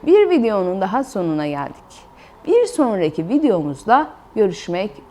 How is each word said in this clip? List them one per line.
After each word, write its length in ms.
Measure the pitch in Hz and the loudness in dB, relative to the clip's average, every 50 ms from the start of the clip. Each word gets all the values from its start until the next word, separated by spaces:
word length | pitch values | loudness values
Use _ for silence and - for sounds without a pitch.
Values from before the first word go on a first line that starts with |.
| - | 4
bir 260 | 294 349 427 415 359 | 4 4 6 6 4
videonun 520 | 359 302 233 226 214 196 185 180 180 190 | 4 2 2 2 0 0 0 -2 -2 -2
daha 220 | 185 185 196 - 277 | -4 -2 -2 -4 -4
sonuna 440 | - - 202 180 165 156 151 151 | -4 -6 -4 -4 -2 -2 -2 -4
geldik. 580 | 147 147 143 143 - - - - - - - - - - - - - - - - | -4 -6 -6 -8 -10 -12 -16 -20 -20 -20 -20 -20 -20 -20 -20 -20 -20 -20 -16 -4
Bir 180 | - 370 480 494 | 0 2 2 2
sonraki 640 | 392 - - 294 240 214 190 170 156 151 - 160 170 | 2 0 0 0 0 2 0 -2 -2 -2 -4 -4 -2
videomuzda 800 | 240 294 320 262 202 170 147 147 139 135 - 208 233 277 302 302 - - - - - | 0 2 2 2 2 2 -2 -4 -6 -8 0 2 2 2 2 -2 -8 -20 -20 -10 -2
görüşmek 560 | 220 208 190 175 - - - 170 175 196 214 - - - - | 0 0 0 0 -6 -8 -6 -4 -4 -4 -6 -8 -14 -20 -20